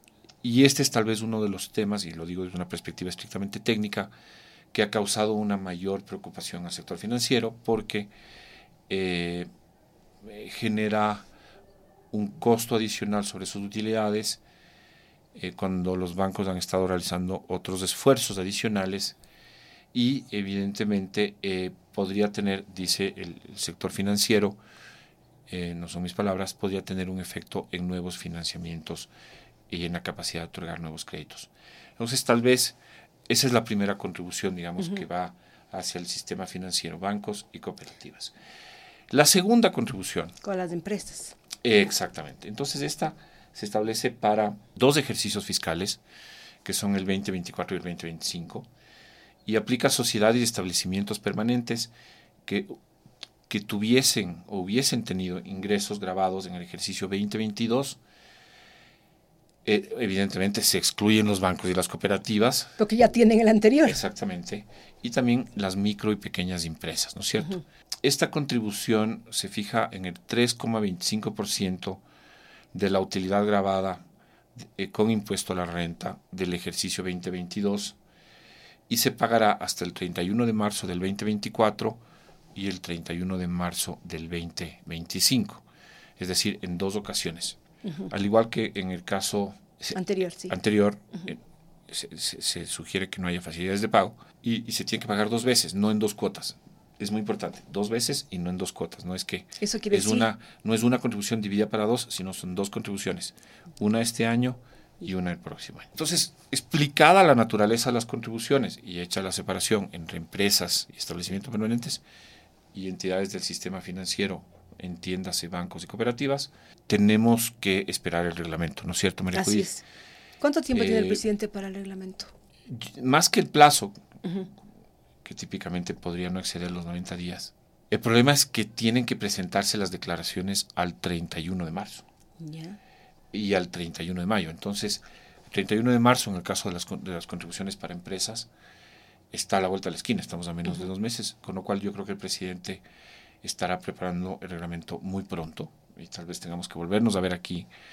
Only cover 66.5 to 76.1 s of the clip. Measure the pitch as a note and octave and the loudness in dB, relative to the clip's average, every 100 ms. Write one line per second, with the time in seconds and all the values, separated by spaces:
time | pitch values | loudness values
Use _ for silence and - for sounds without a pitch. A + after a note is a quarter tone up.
66.5 | F2+ E2 D#2 E2+ D#2 - - - G#2+ D#3 | -2 -4 -6 -6 -4 -4 -4 -2 -2 -2
67.5 | F#3 - - _ - C#3 C#3 D#3+ D#3 C#3+ | -6 -8 -20 _ 0 2 2 0 0 0
68.5 | B2 G#2+ G2+ - A2 A2 A2 - - F#2+ | 0 0 -4 2 4 4 -2 -6 -6 -4
69.5 | - G2+ A2+ - F#2+ F#2 F2 - A2+ A#2+ | -6 -2 0 -2 -4 -8 -10 -2 2 2
70.5 | - A#2 A2+ G#2 F2+ - G#2+ G#2+ G#2 G2+ | 2 -2 0 0 -2 -2 -2 -2 -4 -4
71.5 | - G2 F#2 - F#2 - - - - - | -2 -2 -2 -6 -8 -14 -20 -20 -20 -20
72.5 | - - F2+ G2 F#2+ F#2+ F#2+ F#2 G2+ G#2 | -20 -16 -2 2 2 2 -2 0 2 4
73.5 | G2+ G2 F#2+ F#2+ F#2 - _ _ _ _ | 4 2 0 0 -4 -12 _ _ _ _
74.5 | A#2+ A2+ - G2 - G#2+ A2 F#2+ G2 - | -20 -18 -8 -6 0 2 2 0 -4 -2
75.5 | F#2 F2 F2 E2+ E2+ - | -4 -2 -2 -4 -4 -8